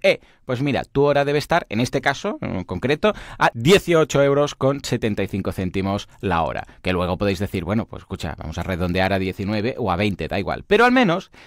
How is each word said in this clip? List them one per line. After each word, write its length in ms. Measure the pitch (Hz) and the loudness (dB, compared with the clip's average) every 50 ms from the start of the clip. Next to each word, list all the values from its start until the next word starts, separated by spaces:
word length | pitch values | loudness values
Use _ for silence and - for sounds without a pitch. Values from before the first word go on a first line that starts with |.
| - | 2
"Eh, 160 | 196 165 - _ _ _ _ _ | 2 2 2 _ _ _ _ _
pues 160 | - 127 117 | -6 -4 -2
mira, 220 | 139 147 123 82 - | 0 0 0 -2 -2
tu 200 | - - 139 143 | -2 0 2 4
hora 220 | 143 143 143 143 | 4 4 2 2
debe 140 | 143 143 151 | 2 0 -2
estar, 260 | - - 165 151 - - | 0 0 0 0 0 -2
en 100 | - 110 | -2 -2
este 220 | 127 - - 139 | 0 0 -2 -2
caso, 360 | 123 143 135 - - 202 - 311 | 0 -2 -2 -2 -4 -8 -6 -6
en 220 | - - 92 92 90 | -8 -6 -6 -6 -6
concreto, 500 | - 92 90 - - 151 151 - 214 202 - - - - | -6 -6 -4 -2 -2 0 2 2 0 0 -2 -8 -10 -4
a 140 | - 147 - - | 0 0 0 2
dieciocho 680 | 120 117 151 202 190 - 175 170 160 156 - - 139 139 | 2 4 6 6 6 6 4 4 4 4 4 2 2 4
euros 320 | 139 139 143 147 143 - | 4 4 2 0 0 -2
con 280 | - - 135 139 139 - | 0 0 0 0 0 -4
setenta 400 | - - 117 - 110 104 104 98 | -4 -4 -2 -2 -2 -2 -2 -4
y 40 | |
cinco 240 | - - 98 92 95 | -4 -4 -4 -4 -4
céntimos 560 | 90 - 95 90 - 98 92 98 98 101 - - - - | -4 -4 -4 -4 -2 -2 -2 -2 -2 -4 -6 -10 -12 -6
la 200 | - 98 87 85 80 | -4 0 0 0 0
hora". 220 | 65 60 50 - - - - | -2 -4 -6 -10 -12 -14 -8
Que 120 | - 92 92 | -4 -2 0
luego 240 | 87 90 87 92 | 0 0 0 -2
podéis 220 | - 104 101 98 90 | 0 0 0 0 0
decir, 240 | 101 - - 95 82 | -2 -4 -4 -4 -2
"Bueno, 220 | 80 104 113 95 | -2 -2 -2 -4
pues 180 | - - - - | -6 -10 -16 -12
escucha, 320 | - 95 87 - 80 69 | -12 -10 -8 -6 -8 -8
vamos 200 | - - 78 80 | -8 -10 -8 -6
a 60 | 90 85 | -6 -4
redondear 500 | 90 92 82 90 87 87 92 92 95 98 | -4 -2 -2 -2 0 0 0 2 2 0
a 60 | 95 | 0
diecinueve 560 | 95 95 87 - 98 98 110 107 101 123 - | -2 -2 -4 -4 -4 -4 -4 -2 -2 -4 -4
o 140 | - 113 95 | -4 -2 -2
a 40 | 90 | 0
veinte, 320 | 85 107 104 85 - 82 | 0 0 -2 -2 -4 -6
da 120 | 73 76 101 | -4 -4 -4
igual". 240 | 90 80 69 64 - | -4 -4 -6 -6 -2
Pero 200 | - 202 226 233 | 2 4 4 4
al 60 | 247 | 4
menos 400 | 247 262 247 175 165 190 - - - - - | 4 4 2 2 0 -2 -4 -10 -20 -20 -20